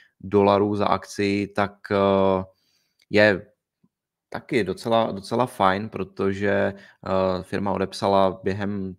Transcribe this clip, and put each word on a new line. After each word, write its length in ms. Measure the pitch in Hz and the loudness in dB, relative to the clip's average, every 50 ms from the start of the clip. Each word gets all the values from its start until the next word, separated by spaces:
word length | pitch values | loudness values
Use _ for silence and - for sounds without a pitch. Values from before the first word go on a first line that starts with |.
| _ _ _ _ | _ _ _ _
dolarů 560 | - 95 101 101 98 101 101 98 104 104 104 | -6 0 2 4 6 6 6 4 4 0 0
za 100 | 101 101 | -2 0
akci, 640 | - - 98 - - - - 101 101 101 101 101 95 - | 0 0 -2 -4 -6 -6 -4 -2 0 0 -2 -2 -4 -2
tak, 180 | - 101 98 - _ - - | -2 -4 -4 -4 _ -6 -2
eh, 520 | 104 98 98 98 98 95 95 98 95 92 95 - _ _ _ _ _ _ _ _ _ _ _ - | 0 2 4 4 4 4 2 2 0 0 -2 -6 _ _ _ _ _ _ _ _ _ _ _ -2
je 380 | 104 104 104 107 98 85 - _ _ _ _ _ _ _ _ _ _ _ _ _ _ _ _ - | 2 4 4 4 4 2 -4 _ _ _ _ _ _ _ _ _ _ _ _ _ _ _ _ -16
taky 340 | - - - - 147 117 98 | -14 -14 -8 -4 -2 -2 0
docela, 480 | 90 90 - - 117 113 113 113 113 | -2 -4 -6 -4 0 0 2 0 0
docela 340 | 101 98 - - 117 117 123 | -4 -8 -8 -4 -2 -2 -2
fajn, 440 | 120 - - 101 95 92 101 110 110 | -2 0 0 2 2 2 0 -4 -8
protože, 640 | - 98 95 92 _ - 98 98 98 98 104 101 | -8 -10 -10 -10 _ -4 -4 -4 -2 -2 -2 -2
eh, 920 | 101 98 98 98 98 98 - - _ _ - 95 95 95 95 95 92 92 92 | 0 0 0 -2 -4 -8 -16 -20 _ _ -8 -4 -2 0 0 0 -2 -4 -6
firma 280 | - 104 98 98 101 | -6 -6 -6 -4 -2
odepsala 720 | 95 92 95 95 - - 107 98 98 98 98 95 87 - - | -2 -2 -4 -6 -6 -2 0 2 2 4 2 2 0 -2 -4
během 520 | 98 95 107 101 101 104 101 95 95 90 | -6 -4 -4 -6 -6 -6 -6 -8 -10 -12